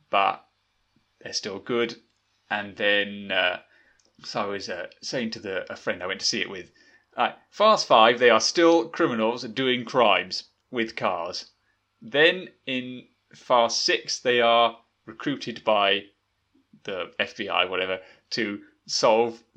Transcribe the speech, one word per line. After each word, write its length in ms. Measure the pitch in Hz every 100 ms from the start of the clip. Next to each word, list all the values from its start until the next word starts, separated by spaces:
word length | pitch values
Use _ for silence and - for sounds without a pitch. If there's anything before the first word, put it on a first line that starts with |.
| _
but 340 | 101 98 - _ _ _ _ _ _ _ _
they're 120 | 120
still 280 | - 107 95
good. 340 | - 120 117 - _ _ _ _ -
And 240 | 104 104 95
then, 540 | 101 101 101 101 101
uh, 300 | 95 90 90 _ _ _ _ _ _
so 180 | - 120
I 40 | 101
was, 220 | 101 107
uh, 200 | 87 - _
saying 300 | - 139 113
to 60 | 110
the, 340 | 98 92 -
a 40 | -
friend 260 | 120 90
I 40 | 92
went 100 | 98
to 80 | -
see 140 | 110
it 100 | 90
with, 220 | 95 90 _ _ _ _ -
like, 200 | 117 - _
Fast 340 | - 214 214 -
Five, 320 | 123 117 120
they 120 | 123
are 100 | 113
still 480 | - 175 165 170 -
criminals 560 | - 156 113 110 123
doing 400 | 120 110 131 123
crimes 600 | 110 131 107 92 90 - - _ _
with 240 | 123 113 -
cars. 560 | 113 87 87 - - _ _ _ _ _
Then 460 | 113 139 170 185 - _ -
in 380 | 127 127 123 - _ _
Fast 520 | - - 123 113 -
Six, 340 | 170 - - -
they 220 | 131 120
are 360 | 117 117 117 117 _ _ -
recruited 560 | 110 151 131 123 110
by 400 | - 104 98 101 101 _ _ _ _ _ _ _
the 300 | - 92 85 -
F 160 | 101 -
B 120 | 98
I, 160 | 87 92
whatever, 340 | 92 92 95 - _ -
to 300 | - 104 101 - _ -
solve, 540 | - 127 110 117 113 _